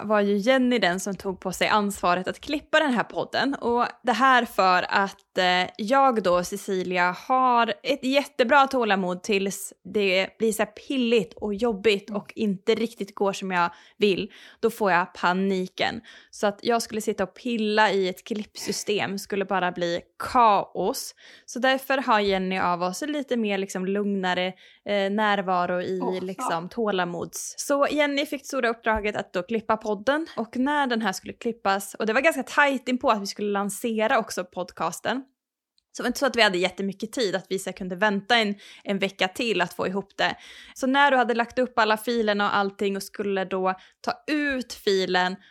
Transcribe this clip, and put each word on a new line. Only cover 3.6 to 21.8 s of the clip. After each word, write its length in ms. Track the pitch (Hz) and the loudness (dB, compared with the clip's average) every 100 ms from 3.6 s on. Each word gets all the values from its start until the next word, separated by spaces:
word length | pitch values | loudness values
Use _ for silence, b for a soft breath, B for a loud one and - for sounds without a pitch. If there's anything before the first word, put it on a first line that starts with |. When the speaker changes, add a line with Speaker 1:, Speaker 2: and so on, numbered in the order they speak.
| - 240 240 - | -2 0 -2 -4
Speaker 1:
det 100 | 240 | -2
här 320 | 220 269 247 | 2 6 4
för 420 | 233 - 185 180 - | 2 2 4 4 2
att, 500 | - 196 - _ - | 0 0 -4 _ 0
eh, 320 | 180 180 185 - | 2 4 0 -4
jag 460 | 208 269 269 226 | 0 4 4 4
då, 220 | 185 175 | 2 2
Cecilia, 720 | 180 202 - 190 180 180 180 180 - | 0 -6 -4 -4 -2 0 0 0 0
har 480 | 262 254 240 226 - | 2 4 4 2 -2
ett 220 | - 185 | -2 -2
jättebra 600 | 254 277 269 - 240 285 269 | 0 0 0 0 4 6 4
tålamod 560 | 262 226 196 180 180 | 2 2 2 0 -4
tills 500 | - 196 196 - - - 180 | -2 -2 -2 -6 -12 -16 -6
det 440 | 208 196 185 190 - | -2 2 2 0 -2
blir 140 | 226 | -2
så 100 | 208 | 0
här 80 | 208 - - | -2 -4 -6
pilligt 460 | 277 240 226 185 | -2 2 2 0
och 200 | - 214 | -6 -6
jobbigt 560 | 202 240 196 220 196 202 | -2 -2 0 2 2 0
och 220 | 208 - | -10 -8
inte 400 | - 214 185 - | -4 -2 -2 0
riktigt 400 | 226 226 - 202 | 0 0 -4 -10
går 180 | - 196 | -2 -2
som 180 | 196 190 | -2 -4
jag 200 | 180 170 b b b | 0 0 b b b
vill. 340 | 208 170 208 B B B | 2 2 -2 B B B
Då 100 | 226 | -4
får 200 | 220 202 | 0 2
jag 220 | 170 185 | 2 2
paniken. 840 | - 180 180 196 190 185 - - - b b b | -2 0 2 0 -2 -4 -4 -4 -4 b b b
Så 160 | - 208 | -2 -2
att 120 | 202 | -2
jag 200 | - 233 | -2 -2
skulle 180 | - 214 | -2 -6
sitta 240 | 214 208 | -4 -4
och 100 | 185 | -4
pilla 560 | - 247 233 214 214 214 | -6 -6 -2 0 4 4
i 180 | 196 185 | 4 0
ett 160 | 185 | -4
klippsystem 920 | - 214 208 - - 202 - 208 127 196 | -8 -8 -8 -10 -8 -6 -2 -2 -2 -6
skulle 260 | - 202 | -6 -6
bara 280 | 196 190 175 | -2 0 -2
bli 280 | 175 175 170 - - - | -2 -2 -4 -8 -12 0
kaos. 840 | 262 233 196 - - 185 277 - - b b b | 6 6 6 0 -4 -2 -4 -8 -16 b b b
Så 120 | 254 | -2
därför 400 | 262 269 | 0 0